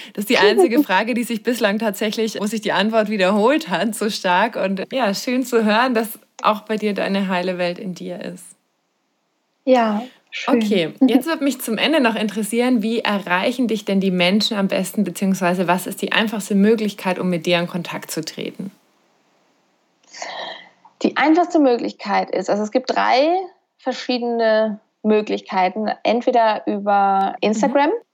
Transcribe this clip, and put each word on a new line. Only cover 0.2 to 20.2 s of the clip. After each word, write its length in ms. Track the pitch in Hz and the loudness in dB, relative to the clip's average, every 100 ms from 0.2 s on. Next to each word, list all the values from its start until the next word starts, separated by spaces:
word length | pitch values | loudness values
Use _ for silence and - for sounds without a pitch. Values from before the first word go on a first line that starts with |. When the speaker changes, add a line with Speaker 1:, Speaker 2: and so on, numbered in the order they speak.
| 208 | 0
Speaker 1:
ist 40 | |
die 80 | 233 | 4
einzige 420 | 285 415 339 247 | 6 6 4 4
Speaker 2:
<laughs> 20 | |
Speaker 1:
Frage, 300 | 277 185 220 | 2 0 0
die 100 | 240 | -2
sich 180 | 233 226 | -2 -4
bislang 380 | - 247 214 214 | -2 0 0 0
tatsächlich, 580 | 220 196 214 214 220 - | -2 -2 -4 -2 -4 -4
wo 60 | 208 | -4
sich 140 | 220 | -4
die 100 | 190 | -2
Antwort 380 | 156 208 220 208 | 0 2 2 0
wiederholt 580 | 214 185 208 226 311 311 | 2 2 4 4 2 0
hat, 280 | 170 220 208 | -2 -2 -2
so 120 | 214 | -4
stark. 460 | 202 190 180 226 | -2 0 2 2
Und 300 | - 190 190 190 | 0 -2 -4 -4
ja, 200 | 262 214 | -2 -2
schön 280 | 196 - 254 | -2 -2 -2
zu 200 | 254 233 | 0 2
hören, 300 | 214 214 262 | 2 2 2
dass 220 | 226 220 - _ - | 0 -2 -8 _ -2
auch 160 | 196 214 | 0 0
bei 160 | - 214 | -2 -4
dir 180 | 214 | -2
deine 320 | 196 - 196 190 | -2 -2 -2 0
heile 320 | 180 180 180 | -2 -2 -2
Welt 220 | 175 175 | -4 -4
in 140 | 190 170 | -10 -10
dir 240 | 180 175 | -10 -10
ist. 240 | - 175 - _ _ _ _ _ _ _ _ _ _ _ | -12 -14 -18 _ _ _ _ _ _ _ _ _ _ _
Speaker 2:
Ja, 380 | 269 254 220 208 254 - _ | 2 4 4 -2 -6 -14 _
schön. 320 | - - 247 | -8 0 0
Speaker 1:
Okay, 320 | 214 202 156 - | 2 0 0 2
Speaker 2:
<laughs> 40 | 262 | 2
Speaker 1:
jetzt 200 | 269 330 | 4 0
würde 180 | 320 | -2
mich 160 | 277 - | -2 -2
zum 160 | - 208 | -4 -2
Ende 240 | 226 311 | 2 2
noch 140 | 233 | 2
interessieren, 680 | 208 214 196 202 233 247 247 | 0 -2 -4 -2 0 2 2
wie 180 | 220 233 | 0 -2
erreichen 680 | - 202 185 180 208 247 233 | 0 -2 0 0 0 0 0
dich 160 | 220 | -2
denn 160 | - 196 | 0 0
die 100 | 190 | 2
Menschen 460 | 180 175 208 196 208 | 2 2 2 0 0
am 120 | 196 | -2
besten, 360 | 196 185 - | -2 -2 -2
beziehungsweise 640 | 185 175 190 190 180 180 170 | -4 -2 -2 0 0 0 0
was 180 | 185 - | 0 -2
ist 140 | - | -6
die 120 | - | -2
einfachste 420 | 185 220 220 - | 0 0 -4 -2
Möglichkeit, 640 | 196 208 226 208 - 190 180 | 4 4 4 0 -4 -4 -2
um 100 | 185 | -2
mit 160 | 175 | -2
dir 140 | 175 170 | 0 0
in 80 | 175 | 0
Kontakt 440 | 180 170 156 - | -6 -8 -10 -10
zu 140 | 160 | -8
treten? 460 | 151 - - - 196 - _ _ _ _ _ _ _ _ _ _ _ _ _ - | -8 -10 -10 -10 -12 -14 _ _ _ _ _ _ _ _ _ _ _ _ _ -16